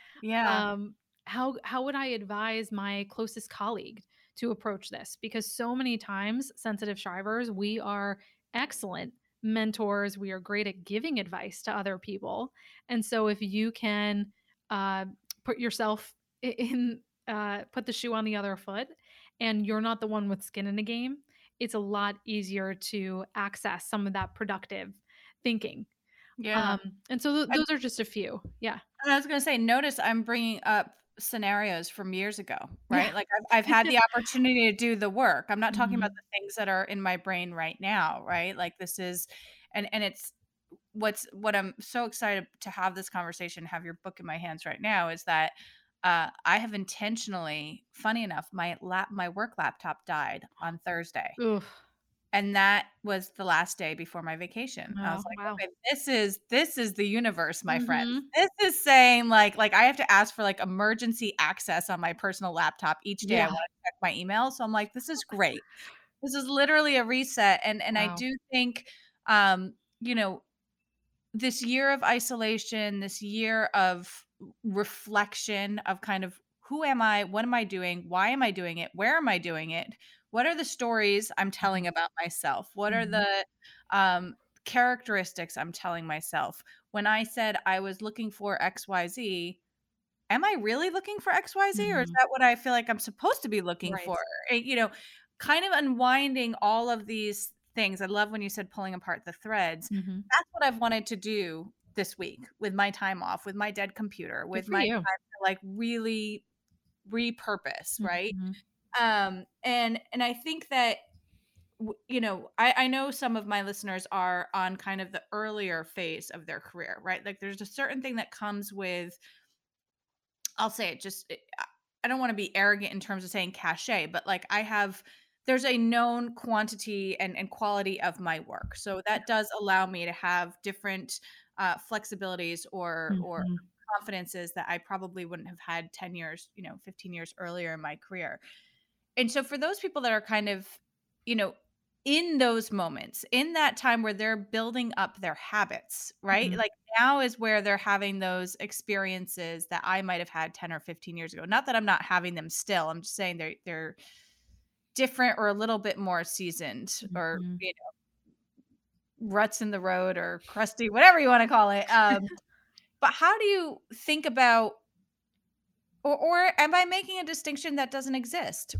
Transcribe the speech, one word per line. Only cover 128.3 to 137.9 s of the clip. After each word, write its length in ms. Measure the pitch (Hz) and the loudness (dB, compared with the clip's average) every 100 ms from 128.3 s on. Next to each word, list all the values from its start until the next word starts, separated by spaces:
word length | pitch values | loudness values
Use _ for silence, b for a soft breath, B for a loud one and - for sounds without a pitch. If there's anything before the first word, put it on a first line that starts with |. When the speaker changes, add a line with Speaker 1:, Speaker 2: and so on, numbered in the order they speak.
| 156 | -4
Speaker 1:
work. 340 | - - - - | -6 -12 -12 -10
So 260 | 208 190 208 | -8 -4 -2
that 160 | 214 214 | -2 2
Speaker 2:
Yeah. 80 | 220 | 0
Speaker 1:
does 100 | 208 214 | 0 -2
allow 260 | 202 190 185 | 2 4 2
me 200 | 185 170 | -2 -6
to 60 | |
have 460 | 170 180 175 175 - | -4 0 0 -2 -6
different, 560 | 196 190 202 190 - - B B B - | -10 -6 -6 -6 -8 -12 B B B -2
uh, 180 | 190 - - | -2 -2 -4
flexibilities 760 | 208 - 196 190 180 170 170 - | -8 -6 -8 -6 -4 -4 -6 -8
or, 460 | 190 175 165 160 190 | -8 -6 -4 -2 -2
or 220 | 170 170 | -2 -4
Speaker 2:
Mm-hmm. 120 | 180 175 - _ - 202 | -4 -4 -8 _ -6 -6
Speaker 1:
confidences 560 | 214 190 175 185 170 180 | -4 -8 -8 -10 -8 -8
that 100 | - | -6
I 120 | 175 | -6
probably 460 | - 190 185 185 170 | -6 -8 -8 -10 -10
wouldn't 220 | 175 160 | -10 -14
have 120 | 170 | -14
had 340 | - 170 165 | -8 -8 -8
ten 220 | - 180 175 | -12 -12 -10
years, 340 | 160 165 - - | -12 -12 -18 -18
you 80 | |
know, 140 | 185 190 | -16 -16
fifteen 300 | 190 - 180 | -20 -18 -14
years 200 | 170 170 - | -12 -12 -12
earlier 360 | 175 180 165 | -10 -6 -6
in 80 | 160 | -8
my 140 | 156 | -10